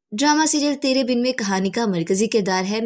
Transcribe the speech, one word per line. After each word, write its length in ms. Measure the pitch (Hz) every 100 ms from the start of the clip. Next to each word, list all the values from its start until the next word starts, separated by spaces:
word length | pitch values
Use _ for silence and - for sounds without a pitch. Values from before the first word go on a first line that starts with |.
| _
ड्रामा 340 | 214 294 302 311
सीरियल 280 | 302 294 277
तेरे 260 | 269 262
बिन 160 | 247 240
में 120 | 254
कहानी 360 | 254 202 190 190
का 160 | 233 226
मरकजी 400 | 175 165 190 220
किरदार 360 | 226 190 185
है 160 | 185 220